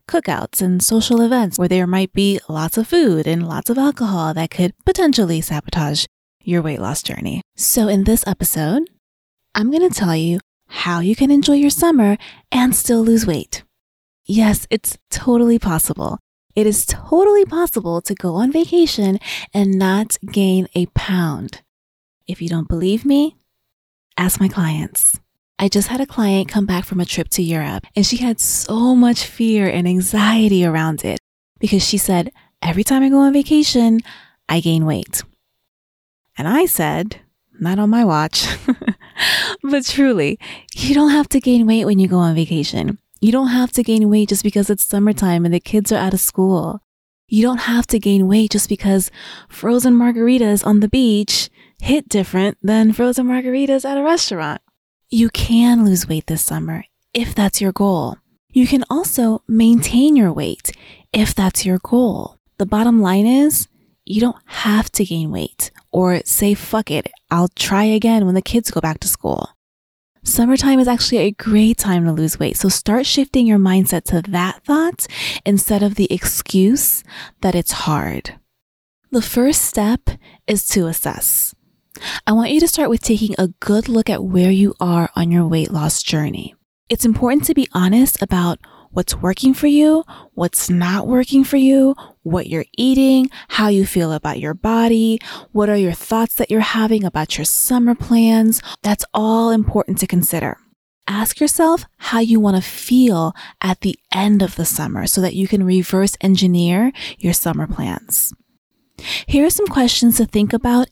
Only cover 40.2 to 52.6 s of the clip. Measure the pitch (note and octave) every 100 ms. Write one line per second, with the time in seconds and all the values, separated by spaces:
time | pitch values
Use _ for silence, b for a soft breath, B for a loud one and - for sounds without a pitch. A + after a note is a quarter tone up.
40.2 | C#3+ G#3 B B B - B3+ C#4+ D4 D4
41.2 | C#4+ C4+ B3+ B3 A3 A3+ G#3 G3 F#3+ F3+
42.2 | E3+ D#3+ D#3 D#3+ C#3+ - E2 G#3 _ _
43.2 | G#3 B3+ C4 B3 B3 - A3+ A3 G#3 G#3+
44.2 | G#3 G3+ G#3 G3+ G3+ G3+ - G3+ G#3 G3+
45.2 | F#3+ E3+ E3+ E3+ - G#3+ G3+ G#3+ F#3 F#3+
46.2 | - - F#3 F3+ E3 G#3 - _ _ _
47.2 | _ G#3+ A#3+ B3+ - A#3 - A3+ G3+ G3
48.2 | F#3+ G#3+ G#3+ G#3 - G3 G3 G3 F#3 B
49.2 | B B B - G3+ B3 B3 A#3+ A#3+ A#3
50.2 | A#3 B3+ G#3+ G3+ - G#3 G#3 C4 B3 G#3
51.2 | G#3 - - b b b - D4 - G#3
52.2 | F#3 F#3 G3 -